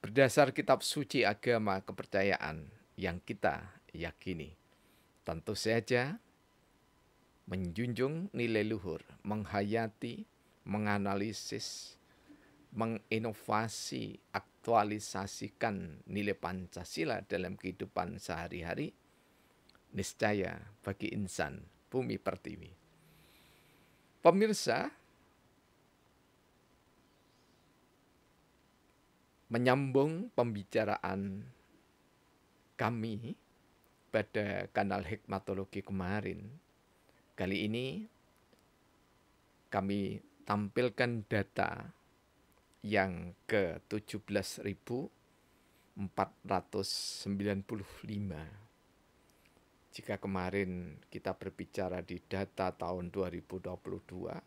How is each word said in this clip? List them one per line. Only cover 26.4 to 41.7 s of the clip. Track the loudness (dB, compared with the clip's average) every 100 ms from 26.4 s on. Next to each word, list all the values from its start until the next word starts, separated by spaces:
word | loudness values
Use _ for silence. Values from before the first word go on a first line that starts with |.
| _ _ _ _ _ _ _ _ _ _ _ _ _ _ _ _ _ _ _ _ _ _ _ _ _ _ _ _ _ _ _
menyambung | 4 6 6 6 4 4 2 -2
pembicaraan | 2 2 0 0 2 2 0 0 -2 -4 -6 -10 -18 _ _ _ _ _ _ _ _ _ _ _
kami | -2 0 0 -4 -4 -8 -12 _ _ _ _ _ _ _
pada | -2 0 0 0 -2 -2
kanal | 0 2 0 -2
Hikmatologi | -8 -4 -4 -2 -4 -4 -8 -4
kemarin, | -4 -2 -2 -2 -8 -12 -16 _ _ _ _ _ _ _ -4
kali | 0 0 0
ini | -2 -4 -6 -10 _ _ _ _ _ _ _ _ _ _ _ _ _ _ _ _
kami | 0 2 0 0 -4 -12 _
tampilkan | -2 0 0 2 0 2 0 0 -2
data | -2 0 0 -2